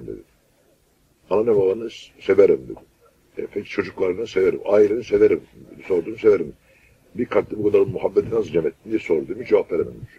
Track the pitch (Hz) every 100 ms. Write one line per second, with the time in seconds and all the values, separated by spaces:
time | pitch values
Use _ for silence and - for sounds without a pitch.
0 | 57 52 - _ _ _ _ _ _ _
1 | _ _ - 98 117 104 95 104 113 -
2 | - _ - 95 92 71 62 55 _ _
3 | _ _ _ - - 98 104 - 95 -
4 | 92 90 117 95 92 78 - 104 104 117
5 | 113 104 104 80 - - - - - 90
6 | 80 110 110 98 76 - _ _ _ _
7 | _ - 123 107 - 104 104 98 95 90
8 | 95 104 110 113 90 82 78 - - 110
9 | - 80 69 107 117 104 - 85 64 58
10 | -